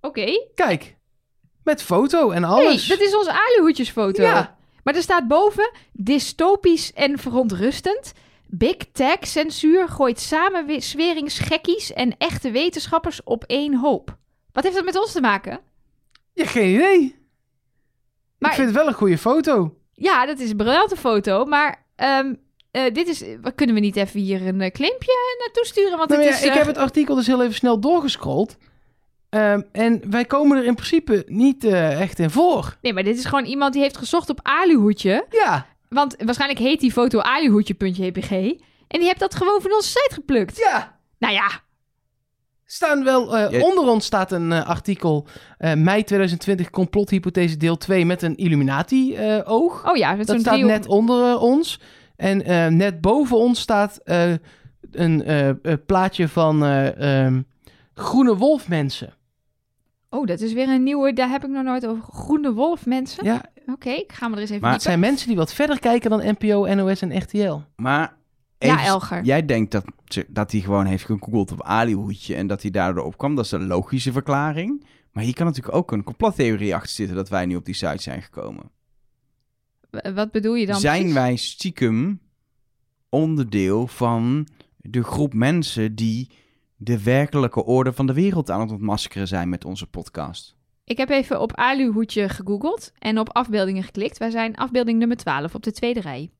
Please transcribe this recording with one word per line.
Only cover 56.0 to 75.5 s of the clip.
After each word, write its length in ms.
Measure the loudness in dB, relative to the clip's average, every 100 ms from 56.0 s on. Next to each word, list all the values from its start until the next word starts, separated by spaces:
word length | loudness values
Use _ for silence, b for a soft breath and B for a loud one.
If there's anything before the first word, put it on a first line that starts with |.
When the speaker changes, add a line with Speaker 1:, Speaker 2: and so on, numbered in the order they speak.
| 2 0 -2
Speaker 2:
van, 360 | 2 2 4
eh, 600 | 2 2 0 -2 0 2 2
ehm, 160 | 0 -2 _ b b b
groene 420 | -12 -2 4 4 4
wolfmensen. 800 | 4 2 0 -2 -2 -4 -14 _ _ _ _ _ _ _ _ _ _
Speaker 1:
Oh, 160 | -6 -4
dat 120 | -4
is 140 | -4
weer 160 | -2 0
een 140 | 2
nieuwe, 300 | 2 2 0
daar 160 | 2 -2
heb 140 | -2
ik 60 | -4
nog 140 | -6
nooit 240 | -4 -4 -4
over. 160 | -8
Groene 500 | -10 -14 -2 0 0
wolfmensen? 720 | 0 0 -2 -2 -4 -4 -4 -2
Speaker 2:
Ja. 160 | -2 -4 _ -12
Speaker 1:
Oké, 220 | -10 -6
ik 220 | -8 -8
ga 140 | -10 -8
me 60 | -6
er 60 |
eens 80 | -6
even 120 | -4
Speaker 3:
Maar 100 | 0
Speaker 2:
Het 100 | 0
Speaker 1:
dieper. 180 | 0 2
Speaker 2:
zijn 0 |
mensen 280 | 2 0 -2
die 100 | -2
wat 160 | -2
verder 260 | 0 0 0
kijken 300 | 2 2 2
dan 100 | 0 0
N 60 | -2
P 60 |
O, 220 | 2 2 2
N 140 | 2
O 140 | 0
S 80 | 0
en 160 | -2 -4
R 80 | -4
T 80 |
L. 280 | -2 -2 -4 -10 _
Speaker 3:
Maar 380 | 0 0 -2 _ _ _ _ _
Speaker 1:
Ja, 140 | 2
Speaker 3:
even, 120 | 2 2
Speaker 1:
Elger. 380 | 0 -2 -4
Speaker 3:
jij 220 | 0 0 2
denkt 260 | 0 0
dat 120 | -2 -6 -18 _
ze, 200 | -8 -6
dat 240 | -6 -2
hij 100 | -4
gewoon 240 | 0 0 2
heeft 200 | -2 -2
gegoogeld 460 | -6 -2 -2 -2
op 100 | -6
aluhoedje 760 | -4 0 0 -2 -6 -10 -8 -6
en 120 | -4
dat 140 | -6
hij 100 | -4
daardoor 320 | -2 -2 -2
opkwam. 320 | -6 -6 -4 -4
Dat 100 | -4
is 60 |
een 160 | -4 -2
logische 440 | -4 -2 -4 -2
verklaring. 760 | -4 -2 -2 -2 -4 -6 -8 b b b
Maar 120 | -6
hier 100 | -4
kan 120 | -2
natuurlijk 300 | -2